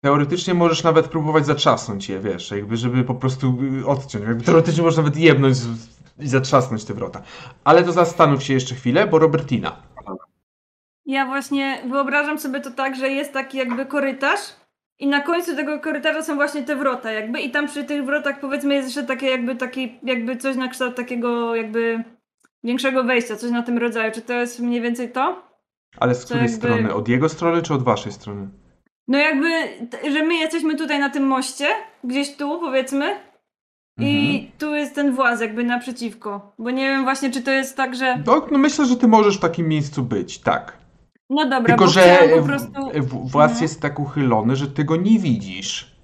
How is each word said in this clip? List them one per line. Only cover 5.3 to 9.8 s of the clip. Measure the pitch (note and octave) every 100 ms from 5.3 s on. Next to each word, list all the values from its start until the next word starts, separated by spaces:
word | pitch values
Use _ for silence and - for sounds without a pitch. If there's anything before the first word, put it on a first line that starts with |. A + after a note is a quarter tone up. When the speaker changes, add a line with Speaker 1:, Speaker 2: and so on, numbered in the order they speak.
| C#3 C3+ B2+
Speaker 1:
z-, | A#2 A2+ - _ - _
i | C#3+
zatrzasnąć | C3 C3+ C#3+ B2 A2+
te | -
wrota. | G2+ F#2+ F2+ - - - -
Ale | - E3
to | F3+
zastanów | E3+ E3+ - D#3 C#3
się | -
jeszcze | C3 B2+
chwilę, | - B2 C#3 G#3
bo | D#3+
Robertina. | D#3+ D3+ - A#2+ E2 -